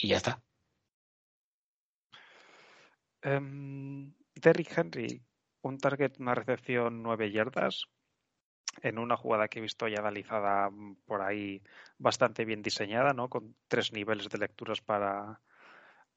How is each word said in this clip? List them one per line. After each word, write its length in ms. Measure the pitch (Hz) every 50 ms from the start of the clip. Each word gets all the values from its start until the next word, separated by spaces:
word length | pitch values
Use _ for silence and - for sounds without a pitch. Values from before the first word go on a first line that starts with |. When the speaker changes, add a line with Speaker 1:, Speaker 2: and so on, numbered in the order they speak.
| -
Speaker 1:
y 40 | 101
ya 80 | 95 95
está. 220 | - 123 127 - - _ _ _ _ _ _ _ _ _ _ _ _ _ _ _ _ _ _ _ _ _ _ _ _ _ _ _ _ _ _ _ _ _ - - - - - - - - - - - - - - - - _ _ _ _ _ _
Speaker 2:
Em, 880 | - 143 139 139 139 135 139 143 139 139 139 139 135 139 139 139 139 143 - _ _ _ _
Derrick 420 | - - 165 165 170 156 - -
Henry, 460 | 170 165 170 - - 117 117 123 127 - _ _ _ _ _ _ _
un 160 | - 135 135 135
target, 400 | 139 139 139 139 143 131 - -
una 140 | 131 123 123
recepción, 680 | 123 113 127 123 117 - - 127 120 120 117 117 113
nueve 280 | 113 117 113 107 110 104
yardas, 540 | 101 107 110 127 - - - - - - - - _ _ _ _ _ _ _ _ _ _ _ _ _ _ _ - - -
en 160 | - 127 107 113
una 180 | 117 120 120
jugada 320 | 117 - 123 117 107 107 107
que 100 | - 117
he 40 |
visto 260 | 110 104 - - 117 110
ya 120 | 104 104
analizada, 680 | 104 104 104 104 95 - 113 107 101 101 98 98 101 101
mm, 260 | 101 104 107 101 98 - _
por 160 | - 110 98
ahí 400 | 95 98 104 104 101 101 98 98 - - - - - - _ _
bastante 460 | 127 120 - - 127 117 113 - 113
bien 180 | 110 110 104
diseñada, 500 | 104 110 - - 107 101 107 120 135 143 135
¿no? 140 | 123 123 131
Con 280 | 135 120 110 113 - _ _ _
tres 240 | - 117 - -
niveles 360 | 113 107 101 107 110 104 104 104
de 100 | - 104
lecturas 420 | 104 - - - 117 110 107 -
para, 600 | - - 107 101 101 98 98 101 101 107 107 - _ _ _ - - - - - - - - - - _ _